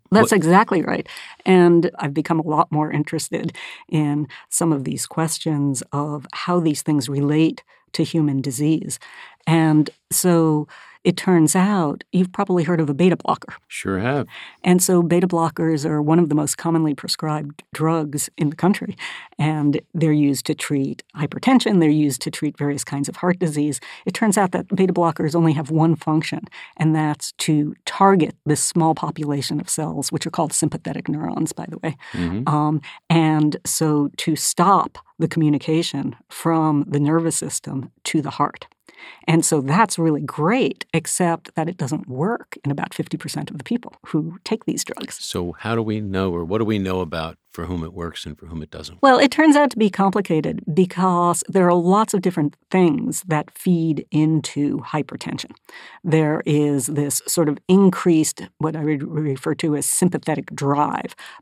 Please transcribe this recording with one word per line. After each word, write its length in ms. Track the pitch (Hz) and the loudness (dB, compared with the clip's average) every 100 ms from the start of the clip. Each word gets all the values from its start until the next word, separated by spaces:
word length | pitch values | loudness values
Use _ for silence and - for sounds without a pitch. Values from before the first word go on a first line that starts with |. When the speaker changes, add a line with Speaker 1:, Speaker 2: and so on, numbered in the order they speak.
| _ | _
Speaker 1:
that's 220 | 208 - | 2 4
Speaker 2:
what 60 | 202 | 4
Speaker 1:
exactly 420 | 160 185 233 180 | 4 4 4 0
right. 260 | - - - - - - | 0 -4 -8 -16 -20 -4
And 460 | 190 185 175 170 180 - | 4 6 8 6 4 -2
I've 160 | 147 | -4
become 260 | 147 151 160 | -2 -2 -2
a 80 | 151 | 0
lot 240 | 151 - | 0 0
more 180 | 151 151 | 0 0
interested 640 | 147 147 160 - 165 175 - - - - | -2 -2 -6 -6 -6 -6 -8 -14 -20 -4
in 360 | 156 147 147 147 - - | 0 0 -2 -4 -10 -8
some 240 | - 170 | -2 0
of 120 | 143 | 0
these 200 | 131 139 | -2 -6
questions 800 | - - 160 - 160 147 143 123 - | -6 -4 -2 -2 -2 0 0 -2 -4
of 340 | 143 151 147 131 | -6 -4 -8 -12
how 280 | - - 175 | -8 -2 0
these 200 | 165 143 | 2 0
things 300 | - 147 123 | 0 0 0
relate 520 | 143 143 151 160 - - _ _ | 0 2 4 2 0 -12 _ _
to 120 | - | -4
human 360 | 156 165 151 135 | -2 0 0 0
disease. 580 | 139 120 147 156 - - - - - _ - | -2 -2 0 0 -2 -12 -14 -20 -20 _ 2
And 400 | 165 160 151 143 - - | 4 6 4 2 -4 -6
so 560 | - 185 170 160 151 147 - - - | 0 4 4 4 2 -2 -12 -20 -4
it 120 | 180 180 | -2 0
turns 380 | 190 170 156 | 4 6 6
out, 480 | 185 196 202 147 - - | 4 2 2 0 -4 -2
you've 220 | 180 185 | 0 0
probably 320 | - 196 180 | -2 0 0
heard 160 | 165 165 | 2 2
of 100 | 147 | 2
a 40 | |
beta 220 | 143 180 165 | 4 4 4
blocker. 380 | - 151 - - _ | 0 -4 -6 -20 _
Speaker 2:
Sure 320 | - 95 95 | -10 -4 -2
have. 260 | 120 143 - - - - | 0 -2 -4 -10 -20 -4
Speaker 1:
And 180 | 185 180 | 2 2
so 220 | 185 180 | 4 2
beta 240 | 165 175 180 | 4 2 2
blockers 600 | 170 165 - 160 151 160 | 0 -2 0 0 0 -2
are 140 | 151 | -2
one 160 | 147 170 | 2 4
of 100 | 156 | 4
the 60 | |
most 240 | 151 147 - | 2 -2 -4
commonly 360 | 170 165 156 | -2 0 0
prescribed 680 | 135 - - 156 151 147 - - | -2 -6 -6 -4 -6 -8 -14 -14
drugs 560 | - 160 165 147 143 - - | -2 0 0 -2 -6 -8 -2
in 140 | 147 | -2
the 60 | 156 | 2
country. 400 | 185 - - - - - - - | 0 0 -4 -10 -14 -14 -12 -2
And 420 | 151 156 147 139 - | -2 0 0 0 -4
they're 180 | 165 160 | -2 2
used 340 | 151 143 131 - | 4 2 0 -4
to 80 | 151 | -6
treat 480 | - 143 139 139 - | -4 -2 -2 -6 -12
hypertension. 640 | 147 151 - 254 254 233 190 | -8 -6 -2 4 4 4 4
They're 100 | 156 | 6
used 340 | 151 147 135 | 4 2 -2
to 80 | - | -6
treat 260 | - 151 - | -6 -6 -2
various 240 | 143 143 | -4 -4
kinds 260 | - 143 143 | -6 -6 -6
of 60 | |
heart 240 | - 180 180 | -2 -2 0
disease. 420 | 165 147 147 131 - - | -2 0 -2 -4 -10 -10
It 100 | - | -8
turns 220 | - 220 208 | 0 2 2
out 140 | 185 | 2
that 240 | 180 180 | -2 -2
beta 180 | 185 190 | 0 2
blockers 440 | 175 165 156 156 170 | 2 0 0 0 2
only 160 | 160 | 2
have 180 | 151 143 | 2 0
one 240 | 160 165 | 2 2
function, 520 | 160 160 156 - - - - - - | 2 0 0 -2 -6 -12 -18 -16 -2
and 160 | 156 | 0
that's 380 | 156 151 147 - - | 2 0 -2 -8 -4
to 380 | - 151 147 - | 0 0 0 -6
target 500 | - - 196 196 156 - | -8 2 4 4 2 -2
this 180 | 147 147 | -2 -2
small 340 | - 170 160 160 | 0 0 0 0
population 640 | 151 156 147 143 - 147 | -4 -6 -4 -4 -4 -4
of 100 | - | -4
cells, 400 | - 156 151 - | -6 -6 -6 -6
which 160 | 160 - | -6 -4
are 40 | |
called 220 | - 151 | -2 -2
sympathetic 560 | - 156 160 165 - - | 0 -2 -4 -8 -8 -6
neurons, 440 | 151 170 - 160 | -6 -4 -4 -4
by 140 | - - | -6 -12
the 100 | 156 | -8
way. 180 | 160 - - | -8 -8 -10
Speaker 2:
Mm-hmm. 340 | - 87 101 143 | -6 -4 -4 -2
Speaker 1:
Um, 320 | 147 151 156 - - - | 0 0 -2 -6 -10 0
and 500 | 165 156 156 151 147 | 4 4 4 2 0
so 460 | - - 156 151 143 - | -4 -2 0 2 0 -2
to 180 | - | -4
stop 640 | 147 - - 180 185 - - - - | -2 -2 2 4 4 2 -8 -16 -4
the 80 | 160 | -2
communication 880 | 165 151 143 - 160 165 139 139 - _ | 2 2 2 0 0 0 -4 -6 -8 _
from 560 | - 170 160 156 147 156 | -4 0 2 2 2 0
the 120 | 143 | 0
nervous 360 | 147 165 165 - | 2 2 0 -2
system 560 | 151 - 147 135 123 _ | -6 -8 -8 -8 -10 _
to 160 | - 156 | -4 -2
the 100 | 147 | -2
heart. 360 | - 147 - - _ _ - - - - | -2 -2 -4 -20 _ _ -20 -20 -8 0
And 160 | 160 | 2
so 160 | - 156 | 2 0
that's 380 | 135 180 220 - | 2 2 2 0
really 240 | 160 147 | 0 0
great, 640 | 143 - 160 254 156 - - | -4 -2 0 2 0 -4 -4
except 640 | 165 156 - 175 165 - | -4 -2 -2 0 -2 -6
that 140 | - 160 | -6 -6
it 80 | 185 | -4
doesn't 320 | 131 147 - | -6 -6 -6
work 480 | 127 190 240 - - | -4 -4 -4 -8 -8
in 60 | 143 | -6
about 240 | 143 - | -4 -6
fifty 220 | - - 151 | -8 -6 -8
percent 340 | 147 151 - | -8 -8 -10
of 80 | 143 | -10
the 60 | |
people 300 | - 240 - - - | -6 -6 -8 -20 -6
who 320 | 156 165 175 | -4 -4 -8
take 220 | - 214 | -6 -6
these 200 | - - | -4 -6
drugs. 340 | - - - - | -8 -10 -12 -12
Speaker 2:
So 300 | - 92 87 | -8 -6 -6
how 220 | - 107 | -6 -4
do 80 | 117 | -2
we 180 | 110 107 | -2 -4
know, 320 | 101 95 95 | -4 -2 -2
or 120 | 85 | -2
what 140 | 82 107 | -2 -2
do 60 | |
we 140 | 107 107 | 0 -2
know 220 | 95 92 | -2 -4
about 360 | 85 82 80 82 _ | -4 -6 -8 -12 _
for 120 | - | -12
whom 180 | 85 87 | -8 -6
it 120 | 80 | -8
works 320 | 87 85 - 78 | -10 -10 -10 -14
and 120 | 76 | -14
for 60 | 78 | -14
whom 160 | 80 | -14
it 80 | 78 | -12
doesn't? 280 | 80 78 82 | -14 -16 0
Speaker 1:
Well, 180 | 269 254 | 4 4
it 120 | 277 | 2
turns 260 | - 311 294 | 0 0 2
out 140 | 285 | 0
to 80 | 214 | 0
be 100 | 208 | 0
complicated 720 | 190 196 208 196 156 160 156 - | 0 0 0 -2 -2 -2 -6 -2
because 680 | 156 180 180 185 175 175 175 - | 2 2 0 0 2 2 0 0
there 180 | 190 175 | 2 4
are 80 | |
lots 380 | 180 175 202 220 | 4 4 2 2
of 80 | 196 | 0
different 340 | 185 170 147 - _ | 0 0 -2 -4 _
things 520 | 185 175 139 - - 180 | 4 4 2 -2 -6 -2
that 220 | 151 - | -4 -4
feed 560 | - 185 170 165 143 - | -4 0 2 2 -2 -2
into 720 | 151 156 156 - 147 147 139 | 2 4 2 0 -2 -2 -4
hypertension. 720 | - 156 139 - - - - - _ - - - | -4 -6 -6 -10 -10 -10 -12 -18 _ -20 -20 -10
There 380 | 170 156 151 156 | 0 2 2 0
is 420 | - 147 147 143 123 | 0 2 2 0 -2
this 340 | 139 143 - - | -2 -2 -4 -2
sort 220 | 180 151 | 0 0
of 80 | 139 - | 0 4
increased, 760 | 190 190 - 180 160 147 - - - | 6 6 4 2 4 2 -4 -12 -6
what 180 | 156 156 | -6 -2
I 80 | |
would 180 | 151 143 | -2 -2
refer 520 | - 156 151 135 160 151 | -4 -4 -4 -4 -4 -2
to 180 | 160 | -2
as 120 | 147 - | -2 -2
sympathetic 640 | - 180 160 - 160 180 | 0 0 0 -4 -4 -6
drive, 640 | 151 143 143 - - - - - - | -4 0 0 0 -4 -10 -16 -20 -4